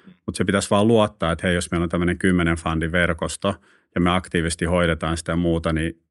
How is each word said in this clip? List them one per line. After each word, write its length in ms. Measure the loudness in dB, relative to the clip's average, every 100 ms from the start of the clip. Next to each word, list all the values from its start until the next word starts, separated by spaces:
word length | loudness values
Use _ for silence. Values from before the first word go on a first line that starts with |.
| -20 -12 -10
Mut 100 | -4
se 80 |
pitäisi 260 | 0 0 2
vaan 180 | 2 4
luottaa, 440 | 4 2 0 -4
että 140 | -2 0
hei, 80 |
jos 160 | -2 -2
meillä 140 | -2
on 40 | -2
tämmönen 300 | 0 -2 0
kymmenen 380 | 2 2 2 0
fundin 360 | -2 -2 -2
verkosto 600 | 0 0 -2 -6 -4 -4 -6 _ _ _
ja 60 | 0
me 100 | 2
aktiivisesti 540 | 0 0 -2 -2 -2
hoidetaan 520 | 0 2 2 0 -2 -4
sitä 160 | -2
ja 40 | -2
muuta, 360 | 0 0 0
niin, 300 | -2 -4 -8 _